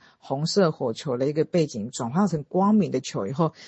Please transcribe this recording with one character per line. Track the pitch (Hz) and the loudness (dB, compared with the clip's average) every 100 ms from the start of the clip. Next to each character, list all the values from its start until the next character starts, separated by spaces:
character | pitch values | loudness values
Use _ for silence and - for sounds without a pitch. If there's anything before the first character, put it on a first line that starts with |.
| _ _ | _ _
红 | - 135 165 | -6 -4 -2
色 | 202 175 | 2 2
火 | 156 131 | 2 -4
球 | 113 143 123 | -4 -4 -2
的 | 135 | 0
一 | |
个 | 151 | 0
背 | 147 175 147 | 0 0 0
景 | 117 107 | -2 -8
转 | - 120 | -6 -4
换 | 151 202 | 0 0
成 | 160 - | 0 -2
光 | 185 196 | 0 4
明 | 214 147 | 4 2
的 | 131 | 0
球 | - 139 98 | -4 -6 -4
以 | |
后， | 135 160 - | 0 0 -2